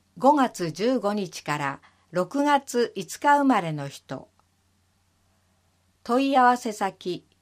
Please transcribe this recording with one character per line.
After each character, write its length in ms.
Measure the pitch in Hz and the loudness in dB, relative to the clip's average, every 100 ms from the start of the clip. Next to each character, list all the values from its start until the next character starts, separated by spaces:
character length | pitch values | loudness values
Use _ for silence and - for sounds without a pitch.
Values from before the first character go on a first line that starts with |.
| _ - | _ 0
五 140 | 247 | 2
月 400 | 294 254 - 170 | 4 2 -2 -8
十 260 | 147 220 262 | -4 -2 0
五 140 | 202 | -2
日 280 | 208 180 - | -4 -6 -8
か 160 | - 147 | -6 -4
ら 220 | 143 139 _ _ _ | -4 -8 _ _ _
六 320 | 180 180 277 | -4 -4 0
月 500 | 285 285 277 240 226 - | 2 2 0 -2 -2 -4
五 240 | 165 - | -12 -2
日 180 | 285 285 | 2 4
生 60 | |
ま 160 | 277 226 | 4 2
れ 100 | 170 | 0
の 160 | 151 139 | -6 -8
人。 420 | - - 135 - _ _ _ _ _ _ _ _ _ _ _ _ _ _ _ _ _ | -12 -14 -14 -14 _ _ _ _ _ _ _ _ _ _ _ _ _ _ _ _ _
問 280 | - 240 277 | -2 0 2
い 60 | 269 | 4
合 80 | |
わ 120 | 247 247 | 4 4
せ 160 | 240 | 0
先、 520 | 214 196 185 185 175 - _ | -6 -6 -6 -8 -8 -10 _